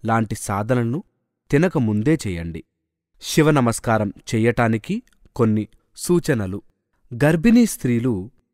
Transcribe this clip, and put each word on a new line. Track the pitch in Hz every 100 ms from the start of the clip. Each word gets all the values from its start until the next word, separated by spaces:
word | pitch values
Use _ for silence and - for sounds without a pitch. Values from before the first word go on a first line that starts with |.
| 113
లాంటి | 113 110 110
సాధనలను | - 101 107 127 117 143 - _ _ _ -
తినకముందే | 143 180 160 110 104 113 160 104
చేయండి. | 85 82 80 - _ _ _ _ _
శివ | - - 151
నమస్కారం | 147 120 - - 110 101 - - 113
చెయ్యటానికి | 117 117 117 110 - 214 - _ _ -
కొన్ని | 113 107 104 _ _ -
సూచనలు. | - 175 - 123 95 101 - _ _ _ _ 120
గర్భిణీ | 151 165 226 233 226
స్త్రీలు | - 127 117 127 101 101 _ _